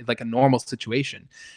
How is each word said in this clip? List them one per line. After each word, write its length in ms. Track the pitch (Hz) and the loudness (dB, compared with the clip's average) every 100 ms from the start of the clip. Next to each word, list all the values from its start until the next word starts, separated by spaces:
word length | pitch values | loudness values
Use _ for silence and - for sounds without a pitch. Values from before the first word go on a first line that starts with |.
| 117 | -6
like 140 | 117 | -6
a 60 | 117 | -2
normal 320 | 120 135 123 | 2 4 4
situation. 680 | - 123 110 127 135 - - - - | 0 -10 -4 -4 -4 -10 -18 -20 -20